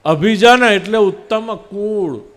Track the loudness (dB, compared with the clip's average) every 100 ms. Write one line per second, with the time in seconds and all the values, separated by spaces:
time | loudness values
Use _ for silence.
0 | -4 0 0 4 4 6 4 0 0 0
1 | 0 -2 -6 -6 -6 -12 -12 -8 -6 -4
2 | -6 -8 -16